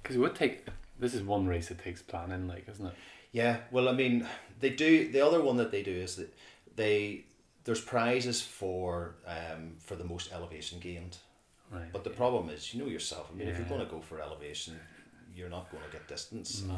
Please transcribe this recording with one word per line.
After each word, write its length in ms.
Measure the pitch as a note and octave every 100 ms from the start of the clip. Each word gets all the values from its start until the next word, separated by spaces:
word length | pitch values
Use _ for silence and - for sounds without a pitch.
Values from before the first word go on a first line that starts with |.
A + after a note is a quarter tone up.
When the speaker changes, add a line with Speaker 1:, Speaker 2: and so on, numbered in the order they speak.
Speaker 1:
'Cause 120 | - B2+
it 40 |
would 160 | C#3 -
take, 300 | C#3 - - - - -
this 140 | B2
is 80 | A#2
one 240 | G2 G#2 F#2
race 240 | E2+ E2+
it 80 | F2+
takes 220 | F#2+ E2+
planning, 460 | - F2 F2 F#2 F#2
like, 200 | F2 -
isn't 160 | G2+ F#2+
it? 80 | F2 - - -
Speaker 2:
Yeah, 260 | A#2 A#2 A#2 -
well, 160 | B2+ B2+
I 60 |
mean, 340 | B2+ C3 A#2+ A#2 - - -
they 100 | C3+
do, 400 | C3 D#3 D#3+ -
the 100 | C3+
other 200 | D3 E3+
one 160 | C#3 B2
that 140 | A2+
they 120 | G2+
do 100 | G2+
is 220 | F2+ F2+ -
that 160 | E2 - - - - -
they, 500 | G#2+ G#2 G#2 G2+ - _ _ _
there's 180 | - A2+
prizes 600 | - B2 A#2 B2+ A#2+ A#2
for, 760 | - - F#2+ F2+ F2+ F2 E2+ E2+ F2
um, 460 | E2 E2 D#2+ E2 D#2+
for 160 | - F2+
the 80 |
most 280 | F2 F2 -
elevation 480 | F2 E2 D#2 - F2+
gained. 380 | F2+ F2 F2 - - _ _ _ -
Speaker 1:
Right, 200 | F2+ E2+
Speaker 2:
But 100 | F2+
the 60 | -
Speaker 1:
okay. 80 | A#2
Speaker 2:
problem 320 | B2 A#2+ E2
is, 240 | D2+ -
you 80 | A#2
know 60 | C#3
yourself, 400 | D#2+ - - -
I 40 | F2
mean, 100 | G2
if 80 | F2+
you're 100 | F2
Speaker 1:
Yeah. 20 | C3+
Speaker 2:
gonna 80 | F2
go 160 | D#2+
for 180 | D#2+ D#2+
elevation, 600 | D2 D2 D2 D2 - D#2+ D#2+ - - - - F2+
you're 140 | F2+
not 220 | F2 F2+
gonna 140 | D2+ D2+
get 160 | D#2 -
distance, 540 | - - A2+ F#2 G2+
Speaker 1:
Mm. 80 | F#2+